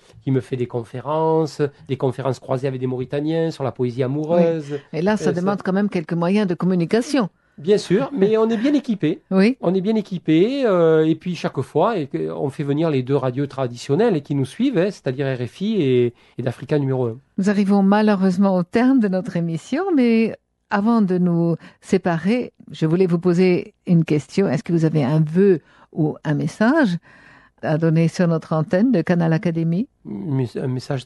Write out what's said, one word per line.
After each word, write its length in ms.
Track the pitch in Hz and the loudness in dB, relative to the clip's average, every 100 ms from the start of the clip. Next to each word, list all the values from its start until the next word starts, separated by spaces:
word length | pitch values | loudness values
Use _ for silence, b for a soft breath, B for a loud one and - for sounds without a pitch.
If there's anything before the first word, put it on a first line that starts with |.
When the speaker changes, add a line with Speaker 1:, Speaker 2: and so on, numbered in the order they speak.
| b - | b -10
Speaker 1:
qui 80 | 135 | -2
me 100 | 131 | -2
fait 160 | - 127 | -2 -6
des 100 | 120 | -6
conférences, 920 | 120 113 123 135 156 160 160 156 - 147 b - | -6 -8 -12 -6 -2 2 2 0 -2 -4 b -8
des 100 | 131 | -2
conférences 420 | 135 123 131 123 | -2 -2 -4 -6
croisées 280 | - 131 135 | -4 -4 -4
avec 140 | 131 | -4
des 60 | 127 | -6
Mauritaniens 640 | 127 127 147 151 165 165 | -6 -6 -4 -2 -2 -2
sur 120 | 156 | -4
la 80 | 135 | -6
poésie 320 | - 123 120 | -4 -4 -2
amoureuse, 680 | 127 147 156 175 170 165 143 | -4 -4 0 2 2 0 -6
Speaker 2:
Oui. 280 | 143 - 156 | -10 -8 -4
Et 20 | |
là, 140 | 185 214 | -2 0
ça 140 | 156 | -2
Speaker 1:
euh, 40 | |
ça 60 | 170 | -2
Speaker 2:
demande 220 | 185 202 | -2 -2
quand 100 | 190 | -2
même 160 | 190 208 | -2 -2
quelques 240 | 180 156 | -4 -4
moyens 340 | 170 170 208 202 | -2 0 0 0
de 80 | 175 | -2
communication. 720 | 175 180 165 220 247 285 185 - _ - | 0 0 0 0 0 -2 -2 -6 _ -8
Speaker 1:
Bien 200 | 147 202 | 0 0
sûr, 320 | - 185 269 | 2 0 0
mais 240 | 269 196 220 | 0 2 4
on 140 | 226 | 2
est 80 | 226 | 2
bien 160 | 262 | 2
équipé. 480 | 294 - 202 151 170 _ | 0 0 -2 -2 -4 _
Speaker 2:
<laughs> 60 | |
Oui. 240 | 190 208 269 | 2 2 2
Speaker 1:
On 120 | 175 | 0
est 60 | 190 | 0
bien 160 | 185 220 | 0 -2
équipé, 680 | 196 180 - 156 208 277 240 | -4 -6 0 2 4 2 0
euh, 400 | 180 160 160 160 | 2 4 4 2
et 80 | 156 | 0
puis 200 | 180 170 | -4 -6
chaque 260 | 170 - | -6 -6
fois, 360 | 127 147 196 214 | -4 0 0 0
et 100 | 135 | -4
que, 220 | 160 156 | -6 -6
on 160 | 165 143 | -4 -6
fait 160 | - 143 | -4 -4
venir 240 | 143 165 | 0 0
les 120 | 139 | 0
deux 140 | 123 143 | 0 -2
radios 320 | 131 123 143 | -2 -4 -6
traditionnelles 720 | - 131 120 - 147 233 160 | -4 -6 -8 -4 0 2 0
et 40 | |
qui 140 | - 143 | -2 -4
nous 80 | |
suivent, 340 | 135 - 269 208 | -4 -2 -2 0
hein, 100 | 196 | -2
c'est-à-dire 340 | - 143 131 135 | -4 -8 -4 -4
R 220 | 127 123 | -4 -6
F 140 | - | -6
I 200 | 202 214 | -4 0
et, 320 | 135 123 120 b b - | 2 2 0 b b -8
et 40 | |
d'Africa 340 | 127 - 127 151 | -6 -6 -4 -2
numéro 280 | 135 131 120 | 0 -2 -4
un. 120 | 113 - - | -6 -10 -4
Speaker 2:
Nous 120 | 196 | -2
arrivons 320 | 202 196 202 | 0 2 2
malheureusement 760 | 196 208 214 196 190 180 196 185 | 4 4 2 2 2 2 2 0
au 60 | |
terme 360 | 170 233 254 269 | 0 2 2 4
de 80 | 208 | 2
notre 300 | 185 185 175 | -2 -4 -4
émission, 480 | 170 165 - 277 392 294 | -4 -6 -6 -4 0 2
mais 400 | 240 226 220 - _ _ _ | 4 2 0 -4 _ _ _
avant 320 | 208 214 233 | -2 2 2
de 160 | 190 185 | 2 2
nous 380 | 180 170 170 160 B B | 2 2 0 -2 B B
séparer, 720 | - 190 180 165 180 247 - - - | -2 0 0 -2 0 -2 -4 -12 -20
je 140 | 143 160 | -4 0
voulais 220 | 175 185 | 2 2
vous 120 | 170 | 2
poser 540 | 180 175 185 175 - _ - | 2 4 4 2 -2 _ 0
une 160 | 165 | 2
question. 460 | 160 151 - - 190 | 4 0 0 -2 0
Est-ce 140 | 156 | -2
que 100 | - | -2
vous 100 | 170 | 0
avez 220 | 160 151 143 | 2 0 0
un 160 | 156 | 0
vœu 400 | 151 170 202 165 b b b | 2 4 4 4 b b b
ou 240 | - 151 - 156 | -2 -2 -2 -4
un 80 | |
message 640 | 143 160 - 220 320 233 170 b b b b b _ | -2 -4 0 2 4 2 0 b b b b b _
à 160 | 127 156 | -4 0
donner 320 | 165 160 165 | 2 2 2
sur 180 | - 170 | 2 0
notre 240 | 160 - | 0 -2
antenne 400 | 160 156 185 254 | -2 0 0 2
de 100 | 196 | 2
Canal 300 | 160 170 165 | 2 0 2
Académie ? 560 | 160 180 165 165 170 269 _ | 0 0 -2 -2 -2 -4 _
Speaker 1:
Mais 420 | - 202 190 135 120 - | -14 -10 -4 -2 -2 -4
un 100 | 127 | -6
message 380 | 127 - 135 | -6 -6 -8